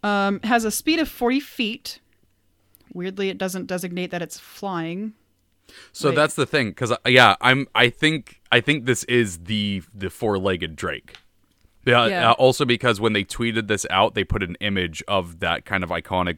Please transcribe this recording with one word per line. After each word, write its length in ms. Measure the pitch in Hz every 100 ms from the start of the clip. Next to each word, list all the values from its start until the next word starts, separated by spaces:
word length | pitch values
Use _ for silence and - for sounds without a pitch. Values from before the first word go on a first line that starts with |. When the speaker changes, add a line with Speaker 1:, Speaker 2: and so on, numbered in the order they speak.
Speaker 1:
Um, 360 | 208 202 196 202
has 200 | 220 240
a 80 | 220
speed 280 | 214 - 330
of 100 | 302
forty 300 | - 240 262
feet. 580 | 285 - 226 226 - - _ _ _ _ _ _ _ _ _
Weirdly, 340 | 175 180 190 196
it 80 | 190
doesn't 280 | 190 185 180
designate 460 | 180 180 175 180
that 100 | 175
it's 180 | 165 -
flying. 720 | - - 196 180 165 175 214 214 _ _ _ _ _ - -
Speaker 2:
So 180 | - 151
Speaker 1:
Wait. 60 | 135
Speaker 2:
that's 200 | 151 -
the 100 | 135
thing, 280 | 156 113
'cause, 180 | - 123
uh, 60 | 117 120
yeah, 280 | 127 120 98
I'm, 260 | 120 131 139
I 160 | - 120
think, 520 | - 156 160 - - _
I 100 | 120
think 240 | 117 151 120
this 180 | 120 -
is 340 | 123 113 85 87
the, 360 | 107 104 98 -
the 160 | 101 95
four-legged 640 | - 113 98 95 92 87 78
drake. 400 | 90 69 - - _ _ _ _ _ _ -
Yeah, 200 | 120 113
Speaker 1:
Yeah. 240 | 185 117
Speaker 2:
uh, 40 |
also 320 | 117 131 127 135
because 340 | 120 127 107
when 120 | 113
they 100 | 107
tweeted 440 | 98 - 117 113 104
this 180 | 104 -
out, 240 | 95 107
they 100 | -
put 200 | 98 107
an 120 | 92 87
image 420 | 101 98 90 78 -
of 320 | 98 85 82
that 260 | 87 82 -
kind 180 | 98
of 60 | 90
iconic 480 | 85 - 92 90